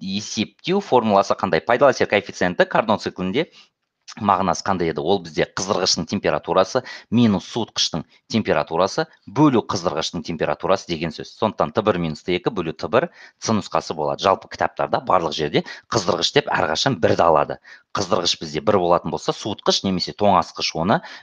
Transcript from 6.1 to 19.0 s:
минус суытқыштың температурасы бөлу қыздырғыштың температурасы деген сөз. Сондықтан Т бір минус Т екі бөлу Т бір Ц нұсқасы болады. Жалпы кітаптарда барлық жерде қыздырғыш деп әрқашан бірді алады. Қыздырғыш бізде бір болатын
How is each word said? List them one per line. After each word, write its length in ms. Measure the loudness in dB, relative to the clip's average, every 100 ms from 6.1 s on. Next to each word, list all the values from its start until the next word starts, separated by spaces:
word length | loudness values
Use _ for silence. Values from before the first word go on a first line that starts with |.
| -2 0 -2 0 2 2 0 -4 -16 -2
минус 320 | 4 4 4 -2
суытқыштың 540 | -6 -6 -4 -4 -4 -10 _ _
температурасы 720 | -4 0 0 0 0 0 0 -6 _ -10
бөлу 320 | 2 4 4 0
қыздырғыштың 560 | -2 -2 -2 -4 -6 -6
температурасы 640 | -4 -2 -2 0 -2 -2
деген 240 | -6 -6
сөз. 220 | -8 -14 -4
Сондықтан 380 | -4 -2 -2 0
Т 80 | 0
бір 140 | 0
минус 240 | -2 -6 -4
Т 80 |
екі 160 | -2 -2
бөлу 240 | -4 -6
Т 160 | -6 0
бір 220 | 0 0 -10 -20 _
Ц 160 | -2
нұсқасы 400 | -2 0 -4 -4
болады. 320 | -4 -4 0 2
Жалпы 240 | 0 -2
кітаптарда 560 | -4 -4 -2 -2 -2 0
барлық 320 | 0 0 -2
жерде 260 | -2 -2 -4 -12 -4
қыздырғыш 400 | -2 0 0 2 0
деп 80 | 0
әрқашан 480 | -2 0 0 0 2 2
бірді 220 | 4 4
алады. 320 | 4 2 -4 -14 -20 _
Қыздырғыш 460 | -6 -2 0 0 -4
бізде 240 | -6 -4 2
бір 160 | 2
болатын 320 | 4 2